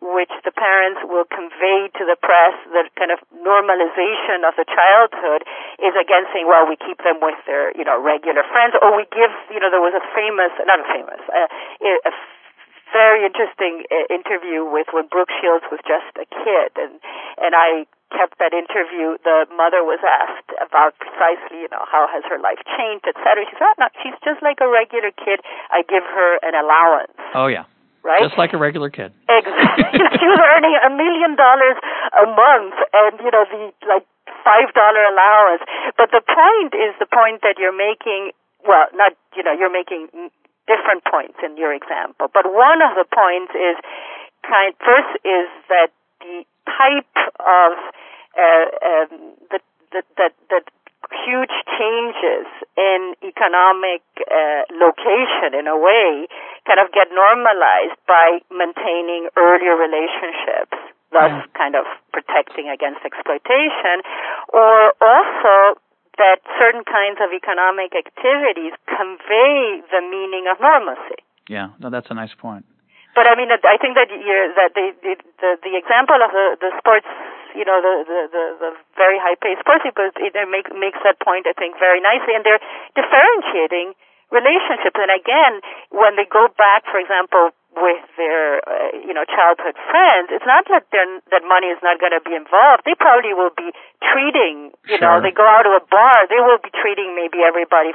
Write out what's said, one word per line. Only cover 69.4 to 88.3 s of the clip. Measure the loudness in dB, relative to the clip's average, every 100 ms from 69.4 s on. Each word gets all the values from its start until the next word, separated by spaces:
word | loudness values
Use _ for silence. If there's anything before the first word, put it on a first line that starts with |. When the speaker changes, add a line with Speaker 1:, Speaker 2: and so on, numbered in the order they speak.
| 2 2 -2 -6 -6
Speaker 1:
the | -6 -4
meaning | -8 -10 -8 -6
of | 0
normalcy. | 2 2 0 -8 -14 -18 _ _ -16
Speaker 2:
Yeah, | -12 -12 -14
no, | -12
that's | -10 -10
a | -12
nice | -14 -16
point. | -18 -18 -20 _ _ _ _ 2
Speaker 1:
But | 4
I | 4
mean, | 0
I | 0 2 2
think | 0 0
that | -2
you're, | -2 -4 -2 0 0
that | 0
the, | 0 -6 -6
the, | -10 -10 _ _
the, | -4 -4 -6
the | -6
example | 0 0 4 4
of | 2
the, | 2 0 -2
the | -6 -2
sports, | 2 2 0 -12 -18 -20 -16
you | -8 -2
know, | 0
the, | 0 -2 -4
the, | -6 -6
the, | -6 -8 -8
the | -12 -12 _ 0
very | 2 2
high-paced | -2 -4 -6 -4 0
sports | 0
people, | 0 -4 -6
it, | -6
it | -8 -6 -6
make, | -6 -8
makes | -8 -8 -2
that | -2 0
point, | -2 -2
I | -4
think, | -6 -8 -2
very | 2 2
nicely. | 2 0 -2 -2
And | 2
they're | 0 0 -18 -10 -6
differentiating | 2 4 6 4 -2 -4 -2 -4 -8 -14 _ _ _
relationships. | 0 2 2 -2 -4 -4 -2
And | 0
again, | -2 0 2 2 0 -10 -20 -8
when | 2 2 2
they |
go | 0 2 2 4
back, | 4 4 0
for | -6
example, | -4 -4 0 2 2 -2 _ -4
with | -2 -2 -6 -8
their, | -4